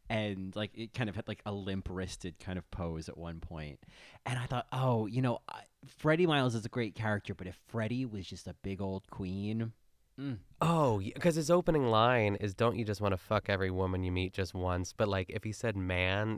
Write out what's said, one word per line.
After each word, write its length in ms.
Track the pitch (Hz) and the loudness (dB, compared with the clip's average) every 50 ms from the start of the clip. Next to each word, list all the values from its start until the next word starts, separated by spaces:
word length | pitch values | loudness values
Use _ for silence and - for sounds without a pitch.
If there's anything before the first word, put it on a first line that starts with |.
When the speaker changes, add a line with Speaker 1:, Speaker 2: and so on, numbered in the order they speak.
| _ - | _ -4
Speaker 1:
And, 460 | 113 110 107 104 98 95 95 95 - | -4 -2 -2 -2 -4 -6 -8 -8 -6
like, 160 | 104 107 104 - | -6 -6 -6 -6
it 160 | 107 113 107 - | -10 -12 -10 -4
kind 160 | 123 123 104 | -4 -4 -2
of 60 | 87 | -4
had, 120 | 107 - | -6 -8
like, 140 | - 104 - - | -8 -10 -8 -6
a 60 | 104 | -6
limp-wristed 840 | 101 101 95 98 95 98 - - 90 92 92 90 - - - 90 80 - | -6 -4 -4 -4 -4 -4 -4 -6 -6 -6 -6 -6 -8 -8 -10 -10 -10 -10
kind 200 | - 95 92 90 | -8 -6 -6 -6
of 100 | - _ | -8 _
pose 380 | - - 87 85 82 80 78 82 | -8 -6 -4 -4 -4 -6 -8 -10
at 80 | - | -12
one 220 | 82 85 85 82 80 | -10 -10 -10 -10 -10
point. 400 | - - 85 78 76 73 69 - - - - - - - - - - | -10 -10 -10 -10 -10 -10 -12 -14 -20 -20 -20 -20 -20 -20 -20 -12 -6
And 120 | - 127 | -4 -4
I 80 | 123 120 | -4 -2
thought, 220 | - 123 123 - - | -2 -4 -4 -4 -4
"Oh, 340 | - 127 131 127 120 113 110 | -2 0 2 2 4 2 2
you 140 | 98 113 127 131 | 0 0 0 2
know, 160 | 123 113 - - - | 2 0 -2 -4 -12
I, 140 | - - - _ _ _ - | -14 -14 -16 _ _ _ -20
Freddie 400 | - - _ - 151 160 165 180 | -20 -18 _ 2 2 4 6 6
Miles 260 | 165 147 143 131 123 113 | 4 6 4 4 4 2
is 100 | 113 101 | 0 -4
a 40 | 117 | -2
great 240 | - 123 113 104 - | -2 -2 -2 -2 -4
character, 400 | - 110 107 104 98 - - 92 | -4 0 0 0 0 0 -4 -8
but 140 | - 90 | -6 -8
if 80 | 92 90 - _ | -10 -10 -12 _
Freddie 380 | - - 113 110 110 120 127 131 | -6 -4 -2 -2 0 0 -2 -2
was 220 | 117 107 98 87 | -4 -4 -8 -8
just 200 | - 95 90 - | -8 -10 -12 -10
a 60 | - - | -12 -12
big 260 | - - 98 98 90 | -8 -6 -6 -4 -2
old 280 | 98 95 95 95 - - | -2 -2 -2 -4 -6 -8
queen." 640 | - - 95 90 95 98 101 107 110 113 113 117 - _ _ _ _ _ _ _ _ - | -8 -6 -4 -4 -2 -2 -2 -2 0 -2 -2 -4 -6 _ _ _ _ _ _ _ _ -8
Mm. 200 | 139 143 123 101 - - - - | -6 -6 -6 -6 -8 -16 -4 0
Speaker 2:
Oh, 380 | 160 165 170 160 147 123 110 98 | 2 4 4 6 4 4 4 2
yeah, 140 | 98 113 - | 0 -4 -6
'cause 180 | 156 165 175 151 | 2 2 2 2
his 140 | 160 151 - | 2 4 4
opening 380 | 170 180 - 175 160 147 131 | 4 6 6 4 4 4 4
line 480 | 117 110 110 113 123 127 120 107 101 101 | 6 6 6 6 6 6 6 4 4 2
is, 180 | - 107 101 95 | 0 -2 -4 0
"Don't 240 | - 113 120 95 | 2 2 2 2
you 60 | 107 110 | 0 -2
just 140 | 107 101 95 | -2 -2 0
wanna 160 | 104 98 95 | 2 2 2
fuck 320 | 90 - - 110 101 - - | 0 0 0 0 0 2 2
every 220 | 98 95 95 92 | 0 2 2 0
woman 320 | 92 92 95 92 92 92 92 | 2 2 0 2 2 0 0
you 80 | 90 | 0
meet 220 | 90 90 92 92 - | 0 0 0 0 0
just 200 | 101 95 90 - | -4 -4 -4 -2
once?" 380 | 92 90 90 90 90 90 - - | -2 0 0 0 0 -2 -4 -2
But, 140 | - 113 | -2 0
like, 220 | 101 98 95 90 - | 2 2 0 -2 -2
if 140 | - - - | -6 -6 -6
he 60 | 107 104 | -6 -6
said 220 | - - 113 101 | -2 -2 -2 -2
"man," 600 | 98 92 92 90 90 90 92 95 104 107 110 110 | 0 0 0 0 2 2 2 2 2 0 0 -2